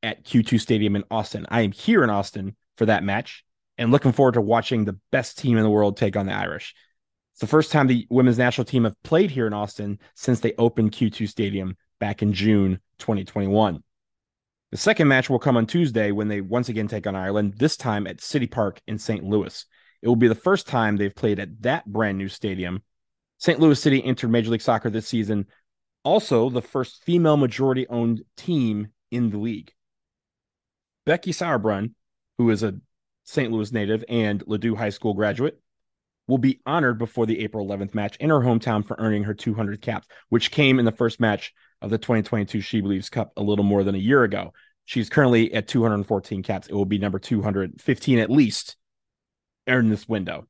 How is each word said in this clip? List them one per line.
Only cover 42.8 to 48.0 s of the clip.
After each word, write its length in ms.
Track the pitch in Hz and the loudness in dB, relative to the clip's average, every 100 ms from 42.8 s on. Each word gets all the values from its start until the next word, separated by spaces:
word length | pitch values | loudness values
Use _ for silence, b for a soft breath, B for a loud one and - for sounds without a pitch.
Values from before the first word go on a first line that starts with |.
Believes 260 | 98 98 101 | -2 -4 -4
Cup 240 | - 110 - | -6 -6 -4
a 40 | |
little 220 | 101 104 | 0 2
more 180 | 101 101 | 4 4
than 120 | 98 | 2
a 40 | 98 | 0
year 240 | 101 139 | 4 4
ago. 300 | 113 98 95 _ b b | 4 0 -8 _ b b
She's 240 | - 127 107 | -8 -4 0
currently 440 | - 135 117 113 | 4 4 6 4
at 120 | 113 101 | 0 -2
two 160 | 123 | 0
hundred 240 | 113 104 98 | 2 0 -2
fourteen 360 | 101 - 98 | -4 -4 -10
caps. 260 | - 95 - | -6 -8 -6
It 60 | |
will 100 | 101 | -4
be 140 | 95 104 | -2 -2
number 200 | 101 95 | -2 -6
two 220 | - 110 | -4 -2
hundred 400 | 104 98 92 - | -2 -2 -4 -6
fifteen 380 | - 131 | -4 -2